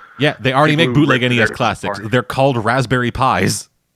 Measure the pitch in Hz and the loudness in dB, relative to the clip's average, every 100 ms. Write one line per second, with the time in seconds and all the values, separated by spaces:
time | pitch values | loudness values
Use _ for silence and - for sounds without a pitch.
0 | - - 143 - 113 131 151 151 165 123 | -20 -4 -4 -2 -2 2 2 2 2 2
1 | 143 127 123 120 110 - 117 95 95 98 | 2 2 0 0 0 0 -2 -2 -6 -8
2 | 107 123 - - 135 123 107 127 117 127 | -2 -2 -2 0 0 0 0 0 0 0
3 | 120 117 131 95 101 110 - _ _ | -2 0 0 2 0 -4 -10 _ _